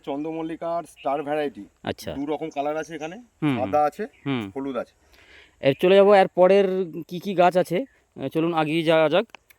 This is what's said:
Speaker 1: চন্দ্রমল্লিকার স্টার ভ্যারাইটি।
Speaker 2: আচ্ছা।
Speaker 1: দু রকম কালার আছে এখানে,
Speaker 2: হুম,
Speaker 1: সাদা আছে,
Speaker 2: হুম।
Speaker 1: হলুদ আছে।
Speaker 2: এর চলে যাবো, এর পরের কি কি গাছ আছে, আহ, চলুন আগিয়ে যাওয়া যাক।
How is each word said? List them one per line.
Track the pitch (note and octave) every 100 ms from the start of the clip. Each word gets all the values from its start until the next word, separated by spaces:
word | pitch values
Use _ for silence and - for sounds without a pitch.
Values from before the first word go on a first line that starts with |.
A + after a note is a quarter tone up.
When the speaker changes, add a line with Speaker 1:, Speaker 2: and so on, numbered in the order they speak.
Speaker 1:
চন্দ্রমল্লিকার | D#3 C#3+ D#3+ D#3+ D#3+ D#3+ E3+ C3+
স্টার | - - C#3+ D3
ভ্যারাইটি। | C#3+ D3+ D3 G#2 F#2+ _
Speaker 2:
আচ্ছা। | G#2 - -
Speaker 1:
দু | C#3 D3
রকম | D3 D#3+
কালার | C#3+ D3 D#3
আছে | D#3
এখানে, | D#3 D#3 A3 B3 _
Speaker 2:
হুম, | D3+ B2
Speaker 1:
সাদা | B2+ D3
আছে, | D3 - G#3+ _ C#3
Speaker 2:
হুম। | B2+ G2 C3+
Speaker 1:
হলুদ | C#3 A#2
আছে। | - _ _ _ _ - _ _
Speaker 2:
এর | C#3 C#3
চলে | F3+ G3
যাবো, | G3
এর | G3 F#3
পরের | F3 F#3 G3+ F#3+ F#3+ E3+ E3 -
কি | F3
কি | G3
গাছ | F3 F3+ F3+
আছে, | E3 F3+
আহ, | C4+ _ _ - C3+
চলুন | D#3+ E3
আগিয়ে | D#3+ D3+ E3
যাওয়া | D#3+ D#3+ D#3
যাক। | F3 A3+ - _